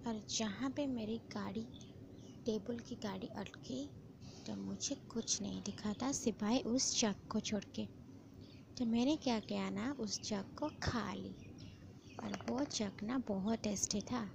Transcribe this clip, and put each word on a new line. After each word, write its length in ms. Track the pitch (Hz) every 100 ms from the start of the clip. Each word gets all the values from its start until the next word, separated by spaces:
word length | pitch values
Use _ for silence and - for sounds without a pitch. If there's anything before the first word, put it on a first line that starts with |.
| 240
और 160 | 220 202
जहाँ 400 | - 220 202 269
पे 180 | 262 285
मेरी 300 | 247 214 226 -
गाड़ी, 320 | 214 196 196 226 - - - - - - - -
टेबल 340 | 214 202 233
की 160 | - 233
गाड़ी 320 | 214 190 -
अटकी, 600 | 208 196 - - 254 285 - - - - - -
तो 100 | 214
मुझे 400 | 196 98 - 185 -
कुछ 320 | 233 - -
नहीं 200 | 202 190
दिखा 320 | 185 - 214
था 180 | 208 254
सिवाय 480 | 277 240 - 208 254
उस 400 | - 247 - -
चॉक 160 | 220 196 -
को 100 | 214
छोड़ 240 | - 208 - -
के। 100 | 208 - - - - - - - - -
तो 80 | 233
मैंने 300 | 233 247 302
क्या 220 | - 226
किया 300 | - 202 190
ना, 260 | 196 233 262
उस 200 | 214 -
चॉक 240 | - 208 196 -
को 120 | 294 -
खा 300 | - 240 202
ली 220 | 196 196 196 - - - - - - - -
और 140 | 214 202 -
वो 140 | 240 285
चॉक 380 | - 208 -
ना 140 | 208 262 240
बहुत 320 | 196 190 226
टेस्टी 420 | 214 196 - 208
था 280 | 196 247 202